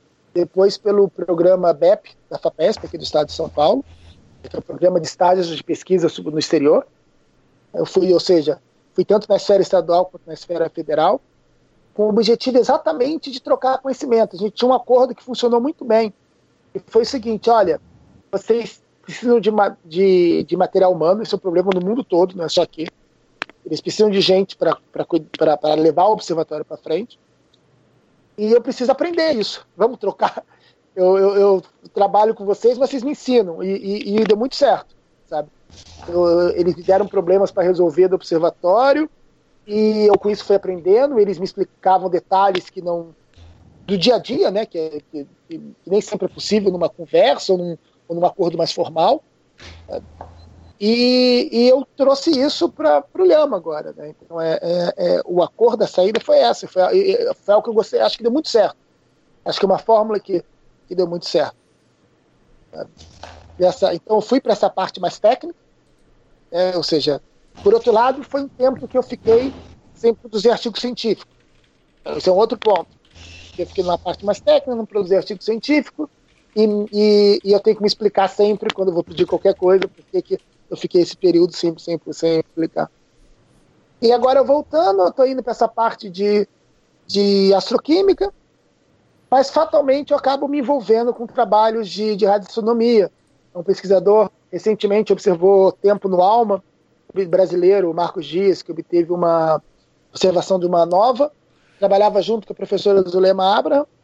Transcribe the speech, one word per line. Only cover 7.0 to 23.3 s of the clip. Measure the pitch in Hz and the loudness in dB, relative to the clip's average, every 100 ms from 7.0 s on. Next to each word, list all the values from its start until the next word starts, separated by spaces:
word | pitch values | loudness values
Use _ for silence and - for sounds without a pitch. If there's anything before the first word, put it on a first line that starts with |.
| _ _ _ _ _ _ _ | _ _ _ _ _ _ _
Eu | - 165 | -8 -2
fui, | 185 175 | 0 2
ou | 170 | 2
seja, | - 175 147 139 _ _ _ | 2 0 0 -4 _ _ _
fui | - - | -4 0
tanto | 208 - | 0 0
na | 196 | -2
esfera | - 196 | 2 0
estadual | 175 185 165 170 185 | 2 0 0 0 -2
quanto | 175 - | -6 -18
na | |
esfera | 156 - 165 160 | -16 -8 -6 -6
federal, | - 156 151 165 269 _ _ _ _ _ _ _ | -6 -6 0 0 0 _ _ _ _ _ _ _
com | - | -4
o | 214 | -2
objetivo | 208 214 233 262 247 | 0 2 0 0 0
exatamente | 233 302 320 302 262 311 277 | 2 0 0 -2 -2 -4 -10
de | 254 | -10
trocar | 294 277 262 262 | -4 -2 -2 -2
conhecimento. | 269 254 285 226 208 170 | -4 -6 -2 0 0 -2
A | |
gente | 208 | -8
tinha | - 247 | -2 0
um | |
acordo | 254 254 247 254 - | 0 2 2 2 -4
que | |
funcionou | - 233 240 233 | -12 -4 0 0
muito | 262 - 254 | -2 -6 -2
bem, | 220 220 - _ _ _ _ _ - | 0 0 -6 _ _ _ _ _ -14
e | |
foi | - 226 | -4 -2
o | 233 | 0
seguinte: | 277 220 214 226 | -4 -6 -4 2
"Olha, | 233 185 151 _ _ _ _ _ | 2 2 -2 _ _ _ _ _
vocês | 196 - 233 214 - _ _ | -6 -2 -2 -4 -14 _ _
precisam | - 151 247 240 | -20 -6 0 2
de | 196 | 2
ma-, | 214 196 - 165 | 0 0 -2 -8
de, | 165 196 180 175 160 | 0 2 4 4 0
de | 160 175 | -2 -2
material | 180 190 185 | 0 2 2
humano, | 175 156 208 | 2 0 0
isso | 220 196 | -2 -6
é | |
um | |
problema | 190 170 185 | -6 -4 -2
no | 185 180 | -2 -2
mundo | 240 | -6
todo, | - 175 185 185 | -2 0 0 -2
não | |
é | 160 | -6
só | - | -2
aqui. | 160 - 165 - _ _ _ | -2 -4 -14 -14 _ _ _